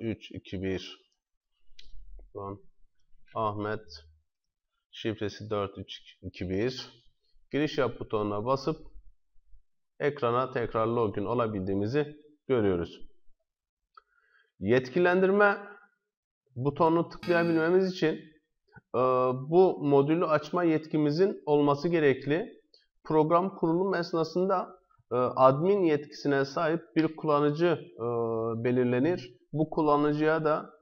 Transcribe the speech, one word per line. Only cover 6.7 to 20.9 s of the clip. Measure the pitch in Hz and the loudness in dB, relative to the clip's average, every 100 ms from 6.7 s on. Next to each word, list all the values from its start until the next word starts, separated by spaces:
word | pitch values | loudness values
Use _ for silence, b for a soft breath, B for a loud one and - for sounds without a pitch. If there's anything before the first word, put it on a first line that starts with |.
| 131 - - _ _ _ _ _ | -6 -14 -20 _ _ _ _ _
Giriş | 135 147 151 | -4 -4 -2
yap | 123 - | -2 -4
butonuna | - 110 104 101 | -6 -4 -2 -4
basıp | 110 135 - 156 - - - - _ - _ - _ _ _ _ | -2 -2 -2 -8 -10 -20 -20 -20 _ -20 _ -20 _ _ _ _
ekrana | 147 143 120 120 131 | -4 -2 -2 0 -2
tekrar | 127 113 117 110 | -4 -4 -2 0
login | 120 113 104 | 0 -2 -2
olabildiğimizi | 98 117 113 107 92 98 101 139 147 151 - _ _ | -4 -2 -2 -2 -2 -2 0 -2 -4 -8 -20 _ _
görüyoruz. | 131 104 90 80 - - - - - _ _ _ _ _ _ b b b b b _ | 0 2 0 -2 -8 -18 -18 -20 -20 _ _ _ _ _ _ b b b b b _
Yetkilendirme | 95 123 131 - 180 180 185 202 202 202 - - _ _ _ _ _ _ _ - | 2 2 2 0 2 4 2 4 2 2 -8 -20 _ _ _ _ _ _ _ -6
butonunu | 135 139 165 165 165 | -6 2 2 2 0
tıklayabilmemiz | - - 170 170 165 160 185 190 | -8 0 2 2 2 4 2 2
için, | 185 156 196 - _ _ _ _ B _ | 0 -2 -2 -10 _ _ _ _ B _
e, | - 127 127 127 131 139 | 0 2 2 2 -2 2
bu | 165 185 - | 4 4 4
modülü | 143 139 143 165 175 | 4 4 4 2 2
açma | 151 151 180 | 0 0 0
yetkimizin | 175 156 156 | 2 2 0